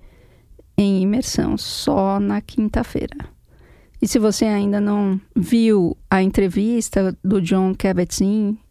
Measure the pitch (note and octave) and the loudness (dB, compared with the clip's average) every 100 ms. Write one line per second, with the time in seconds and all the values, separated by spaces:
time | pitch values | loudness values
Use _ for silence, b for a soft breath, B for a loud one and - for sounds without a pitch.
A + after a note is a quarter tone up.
0 | b b b b b b - - G3+ F#3+ | b b b b b b -6 0 2 2
1 | F#3+ A3 - - - G#3+ - - - - | 0 0 -2 -2 -2 -2 -6 -6 -2 0
2 | G3 G3 G3+ G3+ - - G#3+ - A#3 - | 0 0 -2 -2 -4 -4 -2 -2 -4 -6
3 | - - - - _ b b b b b | -8 -10 -16 -20 _ b b b b b
4 | G#3 A#3+ G#3+ G3+ A3+ G3+ G3+ G3+ G#3 G#3 | 0 2 2 2 0 0 0 0 0 0
5 | G3 F#3+ - - F3 A#3 A3+ G#3 F3 - | 0 -2 -4 -4 0 2 4 4 2 -2
6 | - F#3+ F#3+ G3+ G3 F#3+ G#3+ A#3+ - G3 | -2 2 2 2 0 0 0 0 0 0
7 | F#3+ - F#3+ G3 E3+ F#3+ F#3+ F#3 G3 F3+ | 0 -2 0 0 2 2 2 0 0 0
8 | F3 - F#3+ G#3+ G3+ G#3+ _ | -2 0 0 0 -2 -4 _